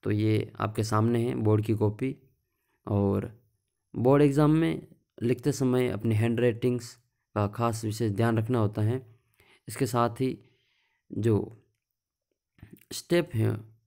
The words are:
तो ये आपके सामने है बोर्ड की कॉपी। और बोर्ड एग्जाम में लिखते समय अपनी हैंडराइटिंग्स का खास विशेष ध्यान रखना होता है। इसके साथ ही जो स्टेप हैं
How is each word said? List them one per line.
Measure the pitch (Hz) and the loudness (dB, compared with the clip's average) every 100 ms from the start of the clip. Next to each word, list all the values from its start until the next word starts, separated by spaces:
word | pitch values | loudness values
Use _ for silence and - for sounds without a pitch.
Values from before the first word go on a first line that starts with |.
तो | 107 | -2
ये | 104 107 107 - - | 0 2 0 -2 -6
आपके | 110 107 | -6 -4
सामने | 110 110 110 120 117 | -2 0 2 0 -2
है | 127 | -2
बोर्ड | 107 107 107 | 0 0 0
की | |
कॉपी। | 110 107 101 131 - _ _ _ _ _ _ - | 0 0 -2 -6 -8 _ _ _ _ _ _ -2
और | 101 101 98 101 - _ _ _ _ _ - | 0 2 0 -2 -12 _ _ _ _ _ -2
बोर्ड | 117 143 | 4 6
एग्जाम | 147 139 151 | 4 4 4
में | 156 165 156 - _ _ - | 4 0 -4 -10 _ _ -6
लिखते | 117 127 147 | -2 -2 -2
समय | 139 131 127 123 | -2 0 2 0
अपनी | 101 113 107 | -2 -2 0
हैंडराइटिंग्स | 117 117 123 113 127 123 117 - _ _ _ 107 | 2 2 2 2 -2 -2 -6 -20 _ _ _ -2
का | 104 | -2
खास | 104 117 110 110 | 0 -2 -2 -6
विशेष | 104 117 | -2 -2
ध्यान | 104 117 113 | 0 2 2
रखना | 110 123 | 0 0
होता | 104 104 | 0 0
है। | 107 127 - _ _ _ _ _ - | -2 -2 -8 _ _ _ _ _ -18
इसके | 107 127 | -4 -2
साथ | 120 120 | 0 0
ही | 113 131 - _ _ _ _ _ _ _ | 0 -4 -4 _ _ _ _ _ _ _
जो | - 110 104 92 - _ _ _ _ _ _ _ _ _ _ - - _ | -4 2 2 0 -12 _ _ _ _ _ _ _ _ _ _ -20 -20 _
स्टेप | - - 170 170 | -16 0 0 0
हैं | 110 107 107 - _ | 0 0 -2 -10 _